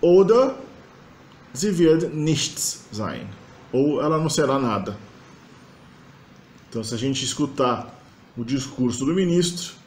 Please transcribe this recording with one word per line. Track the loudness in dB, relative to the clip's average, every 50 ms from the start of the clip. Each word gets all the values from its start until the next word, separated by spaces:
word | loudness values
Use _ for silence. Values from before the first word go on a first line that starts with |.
Oder | 6 6 6 6 6 6 6 4 4 2 0 -6 -14 -18 -20 -20 -20 -20 -20 -20 -20 -20 -20 -20 -20 -20 -20 -20 -20 -18 -8
sie | -4 -2 -2
wird | 2 4 6 6 6 4 2 -2 -4
nichts | -2 0 0 0 0 -2 -6 -6 -6 -6 -6 -8 -10 -14 -14
sein. | -8 -6 -6 -6 -6 -8 -12 -14 -16 -18 -20 -20 -20 -20 -16 -4
Ou | 0 0 2 2 0 0
ela | 0 0 0
não | 0 0 0
será | 0 0 0 2 2 0
nada. | 0 0 -2 -2 -4 -6 -10 -10 -14 -20 -20 -20 -20 -20 -20 -20 -20 -20 -20 -20 -20 -20 -20 -20 -20 -20 -20 -20 -20 -20 -20 -20 -20 -20 -20 -20 -20 -20 -20 -20 -20 -12
Então, | -10 -10 -8
se | -6 -6
a |
gente | -4 -4 -2 -2 -2 -4
escutar | -6 -2 -4 -4 -4 -2 -2 0 0 0 -2 -6 -14 -16 -20 -20 -20 -20 -20 -20 -18 -10
o | -10 -6
discurso | -4 -4 -4 -4 -8 -4 -2 -2 -2 -2 -2 -2
do | 0 0
ministro | 2 2 2 2 2 2 0 -2 -6 -10 -12 -14 -18 -20